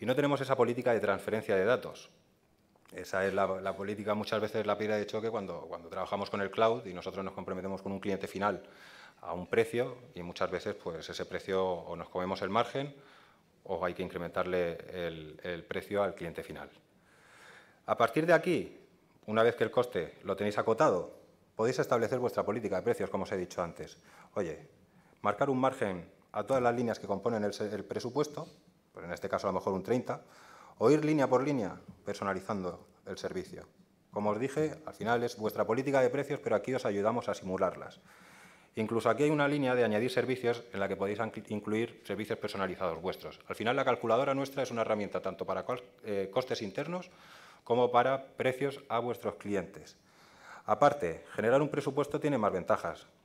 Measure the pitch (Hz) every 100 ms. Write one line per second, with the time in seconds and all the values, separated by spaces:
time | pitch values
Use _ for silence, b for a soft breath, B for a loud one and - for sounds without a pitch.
0 | 107 131 143 139 131 123 117 120 123 113
1 | 101 98 - 107 104 98 98 123 - -
2 | - _ _ _ _ _ _ _ - 87
3 | 90 95 95 98 98 95 98 95 98 104
4 | 104 104 104 110 107 113 104 101 107 107
5 | 101 110 110 110 95 85 80 87 82 92
6 | 90 101 98 104 98 95 110 120 110 87
7 | 92 92 95 - 92 92 95 95 98 98
8 | 104 95 95 95 101 90 B B B B
9 | B B - 87 90 113 113 117 135 -
10 | - 90 87 - 90 90 107 - 92 82
11 | 80 85 92 87 - 95 95 87 87 85
12 | 82 92 92 92 95 107 120 135 143 -
13 | B B B B _ _ - 87 90 87
14 | 92 90 85 95 90 90 85 82 - 90
15 | 85 82 78 76 92 82 80 95 - 101
16 | 98 - 85 78 80 73 69 - _ _
17 | B B B B B B B B - 110
18 | 117 156 160 165 185 143 82 - - _
19 | _ _ - 110 117 117 113 - 120 95
20 | 78 - 95 95 104 104 113 113 156 90
21 | 78 - - _ _ - 117 131 143 120
22 | 110 127 120 - 95 117 104 92 110 117
23 | 95 98 90 98 90 - 85 - - -
24 | B B B - 87 73 - - _ b
25 | b b 104 101 143 127 131 123 107 90
26 | 85 - _ 107 104 135 120 120 117 104
27 | - 98 120 113 104 - 107 104 95 107
28 | 123 131 147 - 165 - _ _ _ -
29 | 87 87 98 95 101 92 104 95 95 123
30 | 127 131 - B B B B - 110 151
31 | 151 156 127 127 143 139 92 64 - -
32 | - 101 98 92 - 104 90 85 - _
33 | - 92 92 - - 85 - _ _ _
34 | _ 110 104 104 131 - 156 - - -
35 | 107 120 120 - 107 - 104 120 135 135
36 | 123 135 139 143 117 107 123 131 120 101
37 | 104 120 107 95 92 92 92 80 67 -
38 | B B B B B B B - 107 113
39 | 117 113 147 151 143 147 131 127 117 104
40 | 123 123 117 127 117 117 - 98 98 92
41 | 98 104 113 - - 104 104 107 117 -
42 | - 98 104 113 104 101 95 87 92 82
43 | 90 - 80 - - 92 110 135 131 120
44 | 117 113 139 135 135 139 123 117 110 107
45 | 98 95 95 90 92 95 92 127 - -
46 | 110 101 95 127 127 117 104 113 147 180
47 | - B B B B B - 120 123 120
48 | 127 135 - - 123 127 139 135 - 117
49 | 123 113 107 - 101 98 87 - - -
50 | B B B B B B - 107 147 -
51 | 85 80 - - 113 135 147 147 147 139
52 | 143 147 147 135 104 92 - 104 85 78
53 | - _